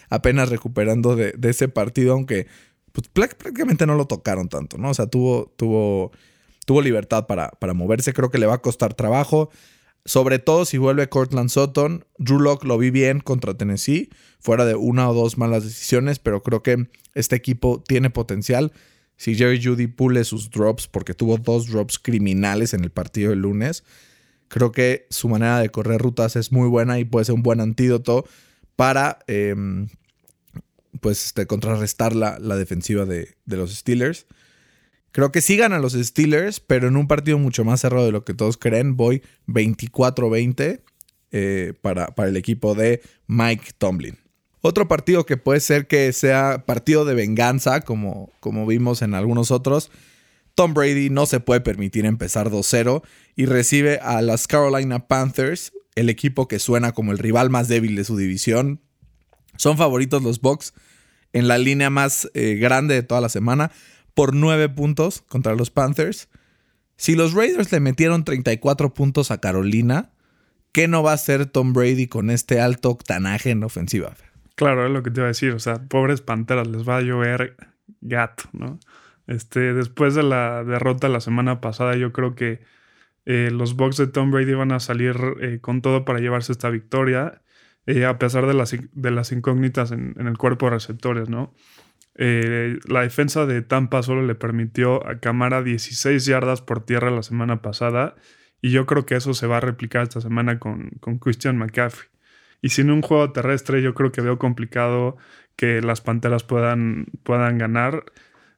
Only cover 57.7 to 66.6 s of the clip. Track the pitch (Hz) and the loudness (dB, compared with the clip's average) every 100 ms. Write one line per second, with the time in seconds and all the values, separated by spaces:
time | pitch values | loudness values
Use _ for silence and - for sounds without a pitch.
57.7 | 117 113 101 98 107 95 92 - 117 139 | 2 0 -2 -2 -2 -2 -2 0 0 0
58.7 | 143 _ _ _ _ _ _ _ - 147 | -4 _ _ _ _ _ _ _ -2 0
59.7 | 151 160 127 131 139 123 117 131 147 - | 4 2 2 0 0 0 0 0 0 -4
60.7 | - _ _ _ _ _ 120 120 120 127 | -20 _ _ _ _ _ 0 2 4 4
61.7 | 139 139 139 139 - - - 113 104 120 | 2 2 2 0 0 -4 -2 -2 2 2
62.7 | 131 147 131 120 120 120 104 113 131 156 | 2 2 0 0 0 0 0 0 2 0
63.7 | - - _ _ - 139 139 156 156 151 | -4 -20 _ _ 0 2 4 4 4 0
64.7 | 139 147 147 160 - - 123 110 110 120 | 0 -2 0 0 -2 -8 -4 0 0 0
65.7 | - 135 147 160 214 - _ _ _ | 0 0 0 -2 -4 -12 _ _ _